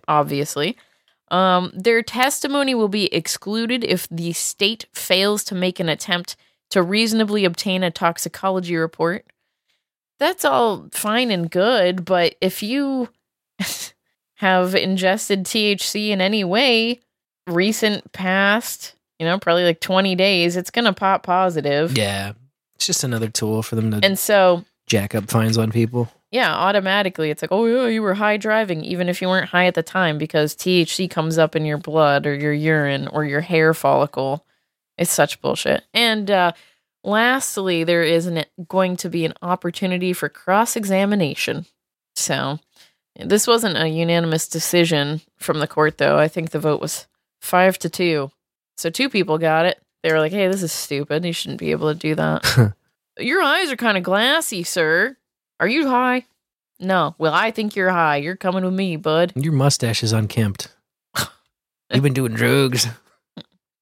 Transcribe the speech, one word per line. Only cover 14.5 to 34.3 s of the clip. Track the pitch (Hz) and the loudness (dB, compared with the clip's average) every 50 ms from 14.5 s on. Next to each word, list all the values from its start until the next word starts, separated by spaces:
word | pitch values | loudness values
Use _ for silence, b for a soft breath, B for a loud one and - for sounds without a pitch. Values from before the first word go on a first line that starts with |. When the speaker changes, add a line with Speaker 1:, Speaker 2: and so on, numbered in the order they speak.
| 185 185 180 180 190 | 4 4 2 2 0
Speaker 1:
ingested | 185 - 190 190 185 185 185 190 220 - - 202 190 180 | 0 0 0 0 0 2 0 0 0 0 -2 -2 -2 -2
T | - - 220 208 | -2 -2 0 0
H | 208 202 180 - - | 0 0 0 -2 -4
C | - 208 208 214 208 | -4 -4 -2 -2 0
in | 190 | 0
any | 185 196 214 214 196 | 0 0 0 0 0
way, | 170 180 226 285 262 233 226 226 233 240 - _ _ _ _ _ _ _ _ - | 0 2 2 2 4 2 2 2 0 -4 -6 _ _ _ _ _ _ _ _ -8
recent | - 170 175 190 214 214 - 226 214 208 - - - - | -4 0 0 2 0 0 0 0 0 -2 -2 -6 -12 -10
past, | - 190 185 185 196 196 202 208 233 - - - - - - - _ _ _ _ - | -6 -4 -2 0 2 2 2 2 0 -2 -6 -10 -12 -12 -16 -18 _ _ _ _ -4
you | 165 | -2
know, | 165 180 202 | -2 -2 0
probably, | - 175 170 180 180 | 0 2 2 4 4
like, | 175 165 - | 2 2 0
twenty | - - 185 190 196 190 185 | 0 0 2 2 2 2 2
days, | 180 190 202 196 175 170 170 175 | 2 2 2 4 2 2 2 0
it's | 185 180 - | -2 -4 -4
gonna | - 233 240 214 185 | -2 0 0 0 0
pop | - 202 190 196 - - | 0 2 2 2 2 0
positive. | 185 180 185 190 185 170 156 139 143 139 147 160 170 131 117 | 0 2 2 2 2 0 0 -2 0 0 0 0 0 0 0
Speaker 2:
Yeah. | 104 98 101 98 98 101 104 - _ _ _ _ _ _ _ | 0 0 -2 -4 -6 -8 -10 -14 _ _ _ _ _ _ _
It's | - - | -6 -4
just | - 175 - - | -4 -2 -2 -2
another | 127 120 110 113 110 | -2 -2 -2 -4 -4
tool | - - 117 107 110 110 110 | -4 -4 -2 -2 -2 -2 -2
for | - 117 | -4 -4
them | 113 110 110 | -2 -2 -2
to | 107 107 104 | 0 2 2
Speaker 1:
And | 196 190 190 | 0 0 0
so | - - 208 196 190 185 175 175 - _ _ _ _ | -2 2 4 4 6 4 4 2 -2 _ _ _ _
Speaker 2:
jack | - - 104 98 - - | -2 -2 0 0 0 -4
up | 110 101 - | -4 -4 0
fines | - 113 110 113 113 113 | 0 0 2 2 2 0
on | 113 107 104 | 0 0 0
people. | 117 113 113 123 123 117 - _ _ _ _ | 0 0 0 0 -2 -4 -4 _ _ _ _
Speaker 1:
Yeah, | - 247 233 165 - | -2 0 0 0 0
automatically. | 95 175 190 202 202 190 190 190 208 202 185 - - 156 151 | 0 0 2 2 0 0 0 0 0 0 -2 -2 -4 -2 -2
It's | 151 - - | -4 -4 -4
like, | 160 180 | -2 0
"Oh, | 208 233 | 0 2
yeah, | 226 233 262 254 | 2 2 0 0
you | 233 220 220 214 | 0 -2 -2 0
were | 196 190 | -2 -2
high | 208 214 214 208 | 0 0 0 0
driving," | 208 202 220 214 220 220 190 170 156 - | 0 0 0 0 0 0 0 -4 -6 -4
even | - 180 175 180 175 | -6 -4 -4 -2 -2
if | 180 - 185 | -2 -2 -2
you | 185 | 0
weren't | 185 185 - - | 0 0 0 0
high | - 180 180 | 2 2 2
at | 180 170 | 2 2
the | 165 160 | 0 -2
time, | - - 190 185 160 151 151 | -2 -2 0 0 0 0 -2
because | 156 156 - 156 151 147 - | -4 -2 0 0 0 0 -2
T | - - 185 180 175 165 | -4 -2 2 2 2 2
H | - - | 2 0
C | - 185 - | -4 -4 -4
comes | - 170 156 160 160 165 | -2 -4 -2 0 2 2
up | 160 151 - | 2 2 2
in | 160 156 | -2 -2
your | 151 147 147 | -2 -4 -4
blood | - 160 151 160 151 147 143 143 143 | -4 -2 2 2 4 4 4 2 0
or | 147 143 | -2 -4
your | 143 147 151 147 | -2 -2 -2 -2
urine | 147 156 160 160 151 143 143 139 139 139 - | 0 0 2 2 2 2 0 -2 -2 -4 -4
or | - 151 151 | -4 -4 -2
your | 143 139 147 | -2 -2 -2
hair | 165 - 175 160 160 160 165 | -2 0 2 4 4 4 4
follicle. | - - 139 139 135 143 147 - 131 131 135 | 4 2 2 4 4 2 0 -2 -4 -4 -2